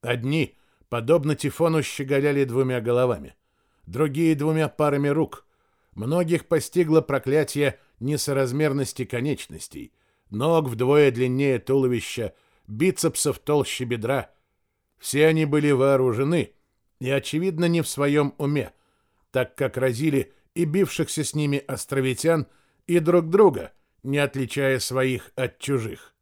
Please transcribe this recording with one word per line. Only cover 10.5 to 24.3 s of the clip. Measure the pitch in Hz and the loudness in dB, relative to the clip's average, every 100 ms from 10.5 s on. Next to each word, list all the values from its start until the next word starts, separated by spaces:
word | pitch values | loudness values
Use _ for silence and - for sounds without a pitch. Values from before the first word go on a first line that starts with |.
| 165 139 | 2 0
вдвое | 113 127 147 143 | -2 4 6 6
длиннее | 117 127 127 139 123 | 4 0 2 0 0
туловища, | - 135 127 120 - - 104 _ _ _ - | 0 2 2 0 -4 -8 -8 _ _ _ -16
бицепсов | 107 180 - 165 - 147 - | 0 0 2 -2 0 -4 -4
толще | - 147 131 - | -2 0 0 -6
бедра. | 127 117 113 135 - _ _ _ _ _ _ _ | -6 -4 -2 -4 -6 _ _ _ _ _ _ _
Все | - 139 156 | -6 2 4
они | 160 | 4
были | 151 151 147 | 2 2 4
вооружены — | 135 135 135 127 113 139 170 - _ _ _ _ _ | 4 4 4 2 0 0 0 -2 _ _ _ _ _
и, | 127 | -4
очевидно, | 139 - 151 185 160 | -2 -2 -2 -2 0
не | 175 170 | 0 0
в | 147 | -2
своем | - 143 147 147 - | -2 0 2 0 -2
уме, | 143 147 107 _ _ _ _ _ _ | -4 -2 -4 _ _ _ _ _ _
так | 131 123 | -4 -4
как | - 131 123 | -4 -4 0
разили | 127 117 156 139 - _ _ | -2 0 0 0 -2 _ _
и | - | -4
бившихся | 165 180 185 - 151 - | 0 0 0 -2 -4 -4
с | 139 | -4
ними | 151 147 139 | -2 -2 -2
островитян, | - 131 - 135 131 123 165 165 - _ _ _ - | -4 -10 -4 -2 -2 0 0 0 -2 _ _ _ -2
и | 170 | 0
друг | 160 175 160 | 4 2 4
друга, | 196 202 127 82 _ _ _ | 6 6 4 -12 _ _ _
не | 127 143 | -4 -2
отличая | 143 | -2